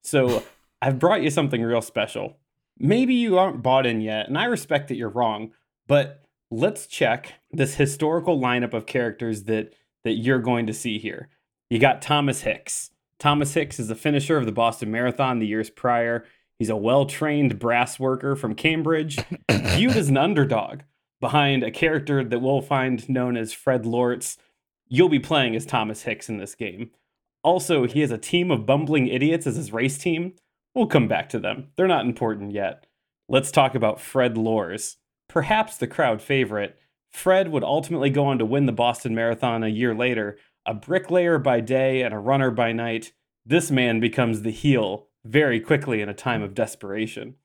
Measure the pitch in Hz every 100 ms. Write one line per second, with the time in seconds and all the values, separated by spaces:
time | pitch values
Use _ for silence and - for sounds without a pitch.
0 | - 147 127 113 - _ _ _ 135 131
1 | 165 202 151 147 143 127 113 117 110 -
2 | 120 - 104 - _ _ _ _ 139 220
3 | 254 247 233 185 190 139 127 131 127 113
4 | 107 107 - 147 240 240 - 147 143 120
5 | 117 107 117 107 110 _ _ _ - 143
6 | 139 - _ _ _ 113 180 208 - -
7 | 120 120 - - _ 160 - - 143 143
8 | 156 165 170 156 127 123 120 117 110 127
9 | 120 107 117 107 101 110 107 _ _ _
10 | 117 110 117 131 117 120 110 110 120 104
11 | 107 - - _ _ _ _ 117 131 135
12 | - 147 143 - - - - - - _
13 | _ _ 147 147 143 165 147 - 110 110
14 | 156 143 143 156 117 104 117 113 107 110
15 | 123 123 131 123 107 110 107 - 123 120
16 | 117 117 - _ _ _ 110 110 107 135
17 | 139 - 156 147 139 104 117 120 123 -
18 | 131 131 139 139 117 110 160 160 156 160
19 | 156 143 - 180 - - 170 110 240 220
20 | 147 135 165 170 139 113 98 - - _
21 | _ _ 120 147 143 135 117 - 165 156
22 | 147 139 120 120 131 139 139 139 131 123
23 | - 131 123 120 110 - - 127 113 120
24 | 123 - - - _ _ _ _ _ 123
25 | 180 147 - 156 123 113 - 127 107 107
26 | - 107 - 107 98 - 107 90 113 _
27 | _ _ _ _ 151 180 180 156 123 127
28 | 143 113 - 175 180 131 107 143 151 156
29 | 127 127 147 165 151 120 127 113 135 143
30 | 180 160 175 - _ _ _ 254 233 151
31 | 110 92 - 120 98 117 143 - 190 160
32 | 120 117 117 104 101 101 95 - _ _
33 | _ _ - 127 139 - 135 127 107 -
34 | - 135 123 113 110 113 87 104 - -
35 | _ _ _ 170 143 214 220 - 123 -
36 | 139 110 - 139 113 104 101 - _ _
37 | _ - 185 185 190 147 - 147 147 165
38 | 139 139 143 127 110 139 139 110 120 117
39 | 120 113 117 113 123 113 110 107 120 110
40 | 123 117 104 104 _ _ - 107 - 185
41 | 185 180 175 160 139 120 113 131 131 131
42 | 123 107 107 139 131 113 117 113 117 113
43 | 113 _ _ _ 113 160 147 135 123 113
44 | 117 110 120 110 110 110 147 131 104 104
45 | - _ 110 127 147 117 - 147 139 110
46 | 104 101 131 113 101 98 107 - 101 101
47 | 110 107 110 135